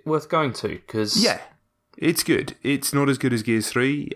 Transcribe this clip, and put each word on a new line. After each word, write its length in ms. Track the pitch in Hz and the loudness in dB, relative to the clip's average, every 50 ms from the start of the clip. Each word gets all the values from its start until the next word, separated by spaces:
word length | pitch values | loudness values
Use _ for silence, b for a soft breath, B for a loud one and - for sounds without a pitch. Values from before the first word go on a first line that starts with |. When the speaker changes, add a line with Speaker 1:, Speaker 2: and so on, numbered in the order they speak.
| - | -4
Speaker 1:
worth 240 | 156 156 151 151 - | -2 -2 -2 -2 0
going 220 | - 160 156 131 110 | 0 0 2 0 -2
to? 260 | - - 104 - 92 - | -4 -6 -6 -6 -6 -10
'Cause 360 | - - 110 107 104 104 - 226 | -6 -2 -2 0 0 2 2 2
Speaker 2:
Yeah, 180 | 214 - - - - - _ _ _ _ _ _ _ - | 2 0 -2 -6 -18 -20 _ _ _ _ _ _ _ -10
it's 260 | - 165 165 165 - - | -2 0 0 0 0 2
good. 320 | - 151 - - 131 - _ - | 0 2 0 0 -4 -8 _ -2
It's 280 | 131 143 131 - - | -2 -2 -2 -2 -2
not 160 | - 143 143 | 0 2 2
as 120 | 139 135 123 | 2 2 2
good 140 | - 131 123 | 2 0 0
as 100 | 113 107 | 0 0
Gears 260 | - 110 110 104 - | 0 0 0 0 0
three, 400 | - 120 123 135 147 147 - - - | 0 0 2 2 0 -2 -4 -6 -2